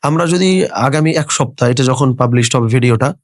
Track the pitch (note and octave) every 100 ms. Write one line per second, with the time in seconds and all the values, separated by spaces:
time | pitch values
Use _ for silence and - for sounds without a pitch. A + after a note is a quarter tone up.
0 | - D#3+ E3+ F3 F#3 F#3 - - B2+ D3+
1 | D#3 D#3+ D3 - A#2+ - B2 B2 B2+ B2
2 | C3+ B2 B2 A#2+ A#2 C3 A#2 B2 B2 A2+
3 | C3 -